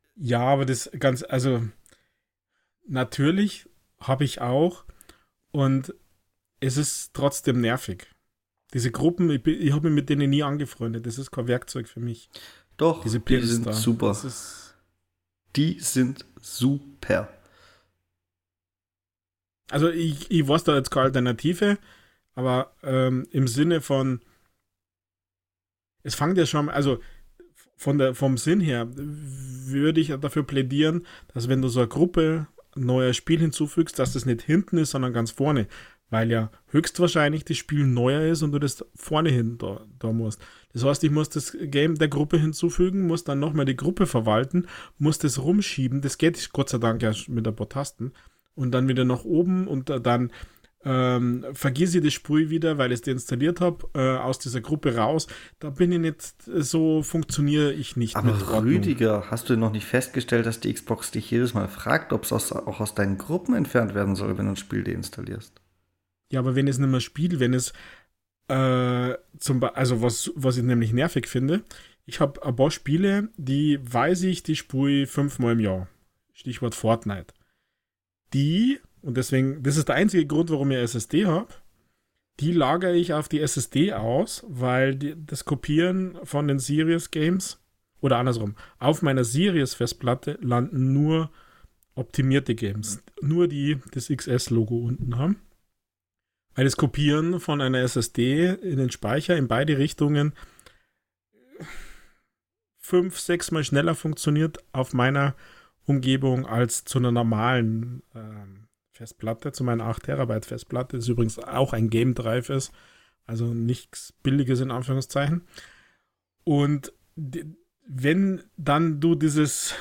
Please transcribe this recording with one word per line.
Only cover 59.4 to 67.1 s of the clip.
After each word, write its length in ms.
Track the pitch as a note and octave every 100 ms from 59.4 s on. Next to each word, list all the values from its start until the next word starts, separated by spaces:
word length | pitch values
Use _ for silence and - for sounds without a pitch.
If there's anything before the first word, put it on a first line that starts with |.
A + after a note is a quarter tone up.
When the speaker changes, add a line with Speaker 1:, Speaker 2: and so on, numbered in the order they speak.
| -
Speaker 2:
du 60 | A#2
noch 160 | A2+
nicht 140 | G#2+ -
festgestellt, 600 | B2+ B2+ B2 A#2+ A#2 A#2
dass 140 | A2+
die 140 | -
Xbox 380 | A2 - A2 -
dich 180 | A2 -
jedes 220 | A#2 B2
Mal 140 | A2 G2
fragt, 440 | - - D#3 -
ob's 220 | B2 -
aus, 180 | A2 -
auch 280 | - - G2
aus 140 | G#2+ -
deinen 220 | G2 F#2+
Gruppen 380 | - F3 - A#2
entfernt 380 | D3+ B2+ A2
werden 220 | G2+ G2+ F#2+
soll, 220 | G#2 G2
wenn 80 | G#2
du 80 |
ein 40 | G2
Spiel 260 | - G2+
deinstallierst? 800 | F#2 F#2 F#2+ - F#2 G2+ - _ _ _ _ _ _ _ _
Speaker 1:
Ja, 80 | C3
aber 160 | B2+ C3
wenn 120 | C#3
es 100 | B2+
nicht 120 | C3+
mehr 100 | C3
spielt, 400 | -